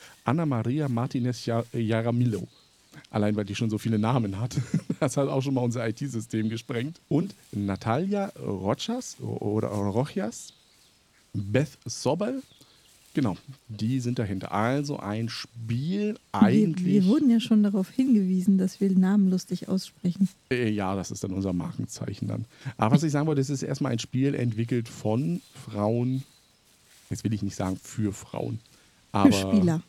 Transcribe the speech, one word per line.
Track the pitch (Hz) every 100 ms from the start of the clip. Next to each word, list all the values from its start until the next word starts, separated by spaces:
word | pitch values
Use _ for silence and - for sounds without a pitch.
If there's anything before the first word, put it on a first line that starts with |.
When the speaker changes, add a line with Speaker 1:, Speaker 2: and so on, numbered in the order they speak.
| - - -
Speaker 1:
Ana | 156 156
Maria | 120 110 147 143
Martinez | 117 131 123 123 117 -
Ja-, | 113 113
Jaramillo. | 120 107 110 117 120 123 98 - _ _ _ _ - -
Allein, | 110 104 107
weil | 101
die | 98
schon | 113
so | 107
viele | 113 110
Namen | 110 131 107 95
hat. | 120 - 120 165
<laughs> | - -
Das | 139 147
hat | 135
auch | 139
schon | 139 127
mal |
unser | 120 120 113
I-T-System | 110 143 117 110 110 107
gesprengt. | 113 - 120 139 170 -
Und | 143 196 - -
Natalia | 104 101 95 110 123 196 202 196 -
Rojas | - 95 98 - - 247 - -
o-, | 117 117
oder | 107 107 107
Rojas, | 104 101 107 143 190 208 - - - _ _ _ _ _ _ _
Beth | 107 101 120 156 - -
Sobel, | - 123 165 214 262 - - - _ _ - - 160
genau, | 123 80 - 135 -
die | 107 110 131
sind | 120 123
dahinter. | 101 98 95
Also | 98 113 139 143 -
ein | 98 107 113
Spiel | 117 - 117 113 120 156 202 208 220 _
Speaker 2:
Wir, | -
Speaker 1:
eigentlich | 208 214 208 170 180
Speaker 2:
wir | 202 185
wurden | 294 269
ja | 233
schon | - 220
darauf | 208 196 185
hingewiesen, | - 262 214 185 185 180 190
dass | 185 -
wir | 196
Namen | 190 185 208 190
lustig | 185 - 180 -
aussprechen. | 185 - - 180 190 190 - -
Speaker 1:
Äh, | 123 113
ja, | 104 95 98
das | 87
ist | 107
dann | 98
unser | 92 98
Markenzeichen | 87 85 - 113 - 120 101 110
dann. | 110 110 - - -
Aber | 110 143
was |
ich | 160
sagen | 143 156
wollte, | 143
es | 135
ist | 139
erstmal | - 139 135
ein | 113
Spiel | - 127 139 -
entwickelt | 120 107 117 123 113
von | - 107 113 160 175 - - 120
Frauen, | 104 104 120 127 131 - _ _ _ _ _ _ - -
jetzt | -
will | 107
ich | 107
nicht | 101 -
sagen | 95 92
für | - - 107
Frauen, | 98 - - 117 113 - - _ _ _
Speaker 2:
Für | -
Speaker 1:
aber | 226
Speaker 2:
Spieler. | 208 190 202 175 160